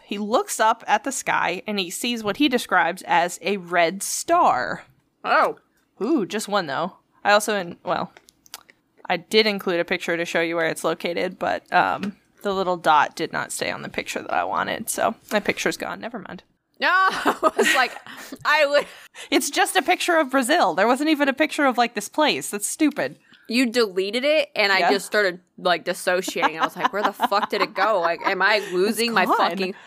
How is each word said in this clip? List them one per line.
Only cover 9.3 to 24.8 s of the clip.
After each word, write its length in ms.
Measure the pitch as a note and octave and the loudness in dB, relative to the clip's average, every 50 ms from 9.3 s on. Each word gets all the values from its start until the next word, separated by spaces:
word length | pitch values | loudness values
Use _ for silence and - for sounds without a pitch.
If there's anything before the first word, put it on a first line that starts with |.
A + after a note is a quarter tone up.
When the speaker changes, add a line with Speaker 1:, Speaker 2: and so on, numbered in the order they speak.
| G3+ A3 A3 | 2 2 2
Speaker 1:
include 340 | A3 G3+ G3 - G3 F3 E3+ | 2 0 -2 -2 -2 0 0
a 40 | E3+ | 0
picture 320 | - F#3+ F3 - - E3+ E3 | -2 -2 -4 -2 -4 -4 -2
to 80 | E3+ | -4
show 160 | E3+ - F3 | -2 0 0
you 140 | E3+ E3 E3 | 0 0 0
where 100 | E3+ D#3+ | 0 0
it's 180 | D#3+ D#3 - - | 0 -2 -2 -2
located, 540 | E3+ E3 - - F3+ E3+ F#3+ F3+ F#3 F#3 - | -2 -2 -2 -4 -6 -4 -2 -4 -4 -4 -4
but, 340 | - - F2+ E2+ - _ | -4 -4 -4 -4 -6 _
um, 440 | - F3+ - F#2+ - D3 F#3+ G#3 - - _ _ _ _ | 2 2 4 4 0 -2 -4 -8 -10 -12 _ _ _ _
the 100 | - G#3 | -6 -4
little 240 | F#3+ F#3+ F#3+ F3+ F3+ | -2 0 0 0 -2
dot 400 | E3+ E3 E3+ D#3 D3 C3+ - - | 0 2 4 6 6 4 2 0
did 160 | - E3 - | -6 -8 -6
not 180 | - D3+ C3+ - | -4 -6 -6 -6
stay 200 | - - - - | -6 -6 -4 -4
on 100 | - - | -4 -6
the 80 | C#3+ - | -8 -8
picture 320 | - - - - - - | -8 -8 -8 -8 -8 -8
that 120 | - - - | -6 -2 -2
I 100 | E2+ F2 | -2 -2
wanted, 460 | F#2 G2 D#2+ - G3+ - - A3+ - | 0 -2 -2 -2 -2 -4 -6 -6 -6
so 240 | - - - - A3+ - _ - | -4 -2 -2 -2 -2 -4 _ -6
my 80 | - G#3 | -6 -2
picture's 380 | G3+ - G3 - - F3+ D#3+ - | -2 -2 -4 -2 -2 -4 -4 -4
gone. 220 | - - F3 F#3+ | -8 -10 -10 -10
Never 180 | G#3 A3+ - G#3+ | -12 -12 -12 -14
mind. 240 | - - - F#3 - _ _ _ _ _ _ _ | -14 -14 -16 -18 -18 _ _ _ _ _ _ _
Speaker 2:
No, 100 | - D4+ | 0 2
<laughs> 20 | |
I 440 | F4 F#4+ F#4+ F#4 - - - - - - - D#4 - | 2 4 2 2 0 0 -2 -2 -2 0 0 0 2
was 180 | - G#4+ - - | 2 2 2 2
like, 180 | C#4 B3 A#3+ - - - - - - - - C4+ - - | 2 2 0 -2 -12 -18 -18 -18 -18 -16 -16 -16 -6 0
I 220 | C4 D4 D#4 D4+ | 2 4 4 4
would. 200 | C#4 C#4+ C#4+ G#3+ - - - - - _ - - - | 4 4 2 0 0 -10 -20 -20 -20 _ -20 -6 0
Speaker 1:
It's 180 | - D#4+ - - | 0 0 0 0
just 260 | - - G4 F#4+ - | 0 0 0 2 2
a 60 | F#4+ | 0
picture 340 | - - F4+ - - - E4+ D#4+ | 2 2 0 0 2 2 2 2
of 120 | D#4 B3+ | 2 2
Brazil. 440 | C4+ C4+ B3+ A3+ D#4 F4+ B3+ F#3 D#3 | 0 0 2 2 2 4 4 2 4
There 120 | F#3 G3+ | 2 4
wasn't 220 | A#3 C4 B3 D4+ D#4 | 4 2 2 2 0
even 200 | D#4+ C#4 C#4+ C#4 | 2 2 2 0
a 20 | |
picture 320 | C4 - D#4 D4 - - D4 | 2 0 -2 -2 0 0 2
of, 140 | C4+ A#3 A#3+ | 2 4 2
like, 160 | A#3+ A3+ - | 0 0 0
this 160 | G#3 - - | -6 -10 -6
place. 400 | - - D4+ C4+ F3+ C3 D#3 - | 0 2 2 2 2 0 -4 -6
That's 180 | - G#3 - - | -6 -6 -6 -6
stupid. 500 | - - D#4+ C#4+ - - C#3+ C3 D#3+ - _ _ - _ _ - | -2 0 0 0 2 0 -4 -4 -6 -10 _ _ -20 _ _ -4
Speaker 2:
You 180 | A3 B3 C4+ | 0 0 0
deleted 580 | A#3 G#3+ B3 A3+ G3+ F3 F#3+ F#3+ G3+ G3+ B3 B3+ | 2 2 2 0 2 0 -2 -2 -2 -2 0 0
it, 260 | D4 D#4 D#4 - - _ | 2 2 2 0 0 _
and 160 | - G#3+ G3+ | 0 2 2
I 80 | G3 F#3+ | 4 4